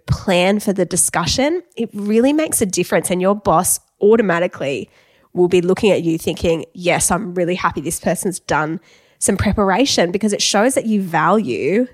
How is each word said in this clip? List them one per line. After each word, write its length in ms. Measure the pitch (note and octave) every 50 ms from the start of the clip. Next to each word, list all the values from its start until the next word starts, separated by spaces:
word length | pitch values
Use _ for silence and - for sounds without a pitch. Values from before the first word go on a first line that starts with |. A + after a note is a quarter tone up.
| _
plan 520 | - C3+ - - - F#3 F3 F3+ F#3+ G#3 G#3
for 140 | - A3 F#3+
the 120 | F#3+ F3+
discussion, 800 | E3 - E3+ - - - E3 F3 D#3 - - B3+ D4 E4+ F4+ - _ _
it 140 | - A#3 G#3+ -
really 400 | G#3 G3+ G#3 A3 A3+ A#3+ C#4 D4
makes 280 | D#4 D#4 D#4+ - -
a 40 | A#3
difference. 440 | F#3+ - - F3+ - A3 F3+ D#3 -
And 120 | F#3 F3+
your 140 | F3+ F#3+ G3+
boss 440 | G#3 - G3+ D#3+ E3 F3+ - - - - _ _ _
automatically 880 | - G3+ A3+ A3+ A3+ F#3+ E3 E3 F3+ - - - D#3+ C3+ C#3 G#2+ G#3 - _ _ _ _ _ _ _ _ -
will 140 | F3 F3+
be 140 | F3 F#3 F3+
looking 300 | E3+ F3+ F#3+ - A#3 G3+
at 120 | F3+ F#3 E3+
you 140 | E3 D#3+
thinking, 480 | D#3+ - G3 - - - F3 E3 D#3+ - - -
"Yes, 380 | F#3+ F3 E3+ D#3+ C#3 - -
I'm 220 | F#3 E3+ - F3+ F3
really 200 | F3+ F3 E3 F3+
happy 260 | F#3 - F3 - F3
this 180 | C#3 D#3+ E3 -
person's 400 | - F3+ E3 - - G3 F3+ -
done 400 | - - E3 C#3+ D3+ D3+ E3 - - _ _ _ _ _ _ _
some 180 | - - G#3
preparation," 760 | F#3 - G#3 F#3 - G3+ F#3+ F#3 G3+ C4+ C#4 - - F3+ E3+
because 220 | F3+ G3 - G#3+ G3+
it 80 | -
shows 340 | - - - G3+ G#3+ C4 C4+
that 100 | C#4 -
you 160 | A3+ G#3+ G3+
value 840 | F#3+ F3 E3 - - E3+ G3 A3 G3 A#3 A#2 D#2+ G#2+ C#3+ F3+ A3+ B3+ -